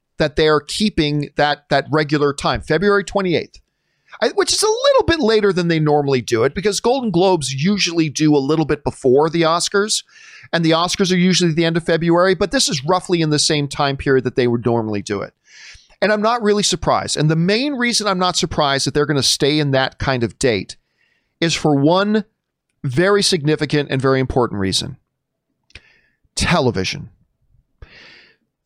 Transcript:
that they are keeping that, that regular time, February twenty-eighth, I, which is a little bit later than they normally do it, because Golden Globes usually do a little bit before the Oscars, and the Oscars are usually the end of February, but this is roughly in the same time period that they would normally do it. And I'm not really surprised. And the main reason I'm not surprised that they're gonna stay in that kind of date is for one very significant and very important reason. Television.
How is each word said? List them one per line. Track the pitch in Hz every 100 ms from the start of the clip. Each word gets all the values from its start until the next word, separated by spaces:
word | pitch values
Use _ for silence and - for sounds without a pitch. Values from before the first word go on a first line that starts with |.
| _ -
that | 156 156
they | 156
are | 151
keeping | - - 208 - 147 147 147 -
that, | 147 147 _
that | 139 127
regular | 151 151 147 143
time, | 139 165 123
February | - 160 202 202
twenty-eighth, | - 196 185 139 - - _ _ _ _ _ -
I, | 247
which | 403 370
is | -
a | 427
little | 453 554 539 -
bit | 330
later | 214 220 202
than | 180 170
they | 160
normally | 151 147 139 131
do | 110 113 135
it, | 196
because | 202 202
Golden | 233 262 233
Globes | 170 190 180 131
usually | 135 170 202 175 170 160
do | 120 156
a | 147
little | 135 160 151
bit | 147 127
before | - 131 135 160
the | 165
Oscars, | 160 175 - 202 214 - - - - - -
and | 170
the | 160
Oscars | 160 180 - 185
are | 185
usually | 180 175 175
the | 156 165
end | 165
of | 165
February, | 165 170 170 190 175
but | 202
this | 269 -
is | 160 143
roughly | 180 - 175
in | 156
the | 147
same | - 156 143
time | - 143 139
period | 143 131
that | 123 -
they | 123
would | 120 120
normally | 117 110 104
do | - 101
it. | - _ _ - - - _ _
And | 190
I'm | 214
not | 214 240
really | 208 208
surprised. | 196 175 151 113 98 -
And | 151
the | 160
main | 175 214 294
reason | 262 240 220 208
I'm | 185
not | 185 -
surprised | 175 - 147 139 -
that |
they're | 147 147
gonna | 147
stay | 120 - 143 151
in | 143
that | 131 131 -
kind | - 131
of | 113 -
date | 127 104 92 - _ _ _ _ _ _
is | 165
for | - 156 139
one | 147 180 208 214 196 _ _ _ _ _
very | 143 123 185 202
significant | 190 180 147 151 139 147 143
and | 131
very | 131 131
important | 127 135 117 104
reason. | 95 87 - - _ _ _ _ _ _ _ - _ _ _ _ _ -
Television. | 190 170 127 95 92 - - _ _ _ _ _ _ _ - - - - _ _ _ _